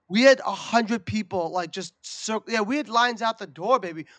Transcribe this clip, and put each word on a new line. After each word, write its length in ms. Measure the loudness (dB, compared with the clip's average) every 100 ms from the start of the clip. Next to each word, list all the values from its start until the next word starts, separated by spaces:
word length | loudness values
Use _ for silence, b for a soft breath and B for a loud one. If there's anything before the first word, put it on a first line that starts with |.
| -4
We 140 | 6
had 180 | 6 6
a 60 | 2
hundred 540 | -8 0 0 0 -4 -4
people, 460 | -6 -4 -4 -4
like, 180 | -4 -6
just 240 | -8 -12 _
cir-, 380 | -18 -10 -6 -6 -2
yeah, 120 | -2
we 160 | -2 -2
had 120 | -2
lines 340 | 2 2 0
out 160 | -4 -4
the 80 | -10
door, 320 | -6 0 0
baby. 260 | 0 -10 -14